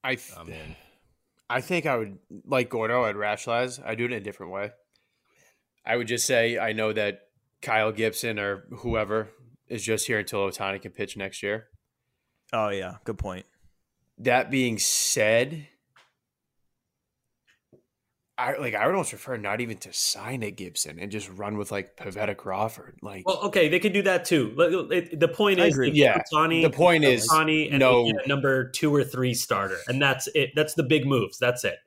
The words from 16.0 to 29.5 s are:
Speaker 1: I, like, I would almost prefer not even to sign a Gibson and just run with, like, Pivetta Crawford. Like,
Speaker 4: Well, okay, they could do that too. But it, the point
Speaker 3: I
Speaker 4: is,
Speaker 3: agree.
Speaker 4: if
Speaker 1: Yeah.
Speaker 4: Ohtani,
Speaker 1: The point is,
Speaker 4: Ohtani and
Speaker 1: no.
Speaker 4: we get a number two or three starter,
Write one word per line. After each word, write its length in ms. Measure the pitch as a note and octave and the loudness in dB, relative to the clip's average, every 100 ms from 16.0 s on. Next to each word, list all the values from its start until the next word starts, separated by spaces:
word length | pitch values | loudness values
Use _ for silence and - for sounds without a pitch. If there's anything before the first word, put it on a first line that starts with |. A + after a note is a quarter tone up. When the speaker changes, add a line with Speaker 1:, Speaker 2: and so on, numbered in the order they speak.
| _ _ _ _ _ _ _ _ _ _ _ _ _ _ _ _ _ _ _ _ _ _ _ - | _ _ _ _ _ _ _ _ _ _ _ _ _ _ _ _ _ _ _ _ _ _ _ -6
Speaker 1:
I, 200 | B2 C#3 | -4 -2
like, 180 | C3 | -4
I 120 | G#2 A#2+ | 0 2
would 80 | |
almost 160 | F#3+ D#3 | 2 -2
prefer 260 | A2+ - A#2+ | -8 -10 -8
not 240 | G#2 G#2+ | -4 -4
even 180 | A#2 G#2 | -4 -8
to 140 | - | -10
sign 520 | - - - - C3 | -4 -4 -4 -8 -6
a 80 | G#2+ | -8
Gibson 480 | F#2 F2+ - D#2 D#2 | -8 -12 -8 -8 -8
and 100 | G2+ | -10
just 180 | G#2+ F#2+ | -10 -10
run 280 | F#2 G2+ G#2+ | -10 -8 -6
with, 140 | G#2 | -6
like, 240 | G2+ F#2+ - | -6 -8 -12
Pivetta 400 | G#2 F#2+ G#2 G2+ | -12 -6 -4 -4
Crawford. 600 | - F#2+ A2 - - - | -6 -4 -4 -6 -20 -18
Like, 240 | G#2 G2 C3 | -16 -6 -4
Speaker 4:
Well, 140 | F#3 G3+ | -2 0
okay, 220 | G3 D#3 | 2 4
they 120 | F3+ | 4
could 120 | G#3 | 2
do 100 | G3 | 2
that 220 | F#3+ F3+ | 2 0
too. 280 | F3 E3 A2 A#2+ | 2 2 2 2
But 160 | E3+ F#3 D3 | 2 2 0
it, 260 | F3+ F3 D#3 | -2 -2 0
the 80 | E3 | 0
point 320 | - G#3 F#3 | 4 2 6
Speaker 3:
I 80 | E3+ | 4
Speaker 4:
is, 80 | |
Speaker 3:
agree. 140 | C3+ B2+ | 4 2
Speaker 4:
if 40 | D3 | 6
Speaker 1:
Yeah. 260 | C3+ G2 - | 6 6 2
Speaker 4:
Ohtani, 300 | D3+ D#3+ E3 | 2 4 4
Speaker 1:
The 80 | D#3+ | 4
point 320 | C#3+ F3 E3 | 6 6 8
is, 240 | C#3+ B2 A2+ | 6 6 4
Speaker 4:
Ohtani 400 | D#3 D#3 D#3 D3+ | 4 4 2 2
and 100 | C#3+ | 6
Speaker 1:
no. 220 | C3 B2 | 8 8
Speaker 4:
we 80 | A#2 | 4
get 120 | A2 | 0
a 40 | C3+ | 0
number 420 | C#3+ C3+ C3 B2+ | 0 2 2 0
two 240 | - D3+ | 0 2
or 80 | C#3+ | 2
three 320 | C3+ - B2+ | 2 0 0
starter, 440 | A#2 - | -2 0